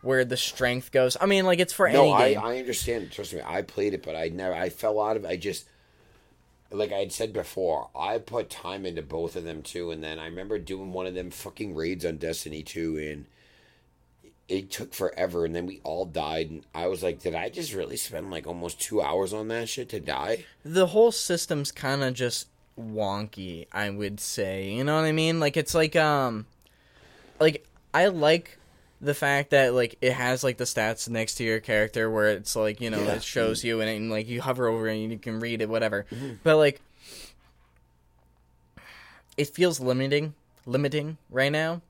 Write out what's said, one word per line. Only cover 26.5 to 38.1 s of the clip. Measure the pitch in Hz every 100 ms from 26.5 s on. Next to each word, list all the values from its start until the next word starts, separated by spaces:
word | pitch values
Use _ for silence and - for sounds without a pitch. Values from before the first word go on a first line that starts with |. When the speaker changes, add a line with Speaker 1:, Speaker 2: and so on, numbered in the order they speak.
| _ _ _ _ _ - - - -
Speaker 1:
like, | 156 - - _ _
I | 151 196
like | 175 147 170 - - - _ _ _
the | 143
fact | 143 143 143 143
that, | 143 131
like, | 123 120 -
it | 127
has, | 127 123 127
like, | 135 120
the |
stats | 123 - 110 113 -
next | 117 110 -
to |
your | 117 110
character | - 107 107 120 110
where | 110 107
it's, | 98 101
like, | 117 107 107
you | 117
know, | 107
Speaker 2:
Yeah. | 104
Speaker 1:
it | 107
shows | - 127 113 113
Speaker 2:
Mm. |
Speaker 1:
you | 117 113
and, | 110
and, | 110 110
like, | 110 110
you | 120
hover | 127 127 120
over | 113 110
and | 110 110
you | 110
can | 120 110
read | 117 117
it, | 110
whatever. | 113 110 101 -
Speaker 2:
Mm-hmm. | 113 135 117
Speaker 1:
But, | 160 156
like, | 151 139 - _ - - - - _ _ _ _ _ _ _